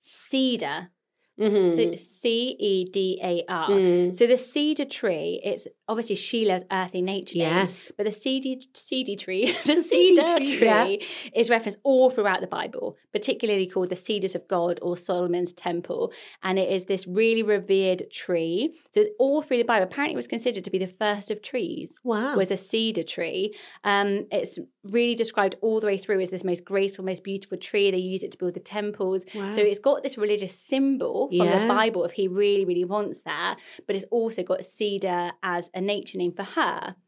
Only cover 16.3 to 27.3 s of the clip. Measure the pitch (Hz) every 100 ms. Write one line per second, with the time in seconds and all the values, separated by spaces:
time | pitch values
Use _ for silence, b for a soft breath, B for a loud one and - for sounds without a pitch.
16.3 | B 190 190 185 196 185 190 185 185 226
17.3 | 226 214 208 180 196 190 185 - - -
18.3 | 175 165 175 294 b b - 208 - 269
19.3 | 294 302 247 233 226 185 233 285 - 240
20.3 | 233 240 208 185 185 185 - 214 208 196
21.3 | 214 - 254 180 - 165 - 247 214 254
22.3 | 254 190 190 - 226 220 214 165 - 170
23.3 | 180 208 208 B B 202 202 202 202 -
24.3 | 202 185 - - _ 202 226 240 233 226
25.3 | - 196 196 226 220 214 196 196 196 185
26.3 | 180 190 175 - 196 196 196 190 185 196